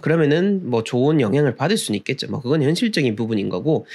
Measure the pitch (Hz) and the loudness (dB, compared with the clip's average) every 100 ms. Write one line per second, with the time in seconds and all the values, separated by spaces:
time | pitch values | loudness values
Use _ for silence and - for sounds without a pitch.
0 | - 165 151 156 196 196 143 117 110 123 | 0 2 4 2 2 0 -2 -2 0 0
1 | 139 156 110 139 147 - 151 220 - 104 | 2 2 2 2 0 0 0 0 -2 -4
2 | - 131 - 104 120 156 135 175 240 190 | -4 -6 -6 -6 -2 0 2 0 0 0
3 | 131 107 113 110 101 90 135 113 - | 0 0 -2 -2 -2 -2 0 -2 -2